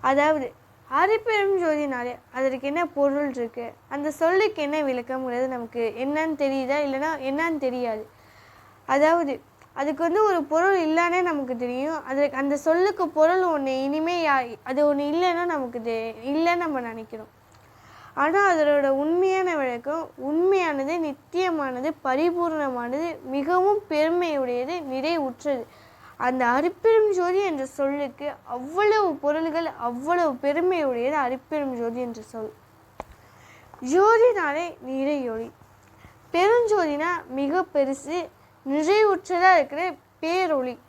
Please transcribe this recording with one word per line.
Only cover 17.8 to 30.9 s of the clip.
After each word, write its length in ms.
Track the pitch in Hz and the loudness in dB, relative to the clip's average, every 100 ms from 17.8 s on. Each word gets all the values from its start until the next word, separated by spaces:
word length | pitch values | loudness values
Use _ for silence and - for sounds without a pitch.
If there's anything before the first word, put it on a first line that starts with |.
| - - - | -20 -20 -14
ஆனா 400 | - 294 359 403 | -2 2 4 4
அதனோட 340 | 339 294 294 277 | 4 4 4 4
உண்மையான 680 | 269 302 339 381 381 370 320 | 2 2 2 2 2 0 0
விளக்கம், 540 | 262 240 247 320 311 - | -2 -4 -4 -6 -6 -8
உண்மையானது, 840 | 262 311 370 392 339 285 269 339 | -4 0 4 4 2 -2 -2 -2
நித்தியமானது, 960 | 311 285 _ 339 370 320 277 247 277 302 | -4 -6 _ -2 0 0 -4 -4 -4 -4
பரிபூர்ணமானது, 1200 | 277 262 339 349 339 311 285 247 240 269 339 320 | -2 2 2 0 -2 -2 -4 -4 -4 -4 -4 -8
மிகவும் 560 | 262 269 285 370 381 415 - | -6 -4 0 2 4 0 0
பெருமையுடையது, 1040 | 302 311 349 349 294 254 247 262 359 285 | 0 2 2 0 -2 -2 -2 -4 -6 -6
நிறைவுற்றது. 720 | 262 285 339 269 247 294 262 117 - - - - - | -4 -2 -2 -2 -6 -4 -4 -6 -18 -20 -20 -20 -4
அந்த 280 | 247 254 240 | -2 2 2
அருட்பெரும் 680 | 254 330 339 453 453 427 | 2 0 2 4 6 4
ஜோதி 320 | 370 349 370 | 2 2 2
என்ற 220 | 403 302 269 | 0 -2 -6
சொல்லுக்கு 680 | - 277 285 285 - 294 - - | -2 -2 -2 -4 -6 -10 -10 -10
அவ்வளவு 680 | 247 262 339 415 427 392 285 | -10 -6 0 2 4 2 0
பொருள்கள், 500 | 285 302 330 320 330 | -2 0 0 -2 -4
அவ்வளவு 680 | - 240 240 285 349 330 | -4 -6 -6 -2 2 2
பெருமையுடையது 800 | 247 277 294 349 359 285 | 0 -2 0 0 0 0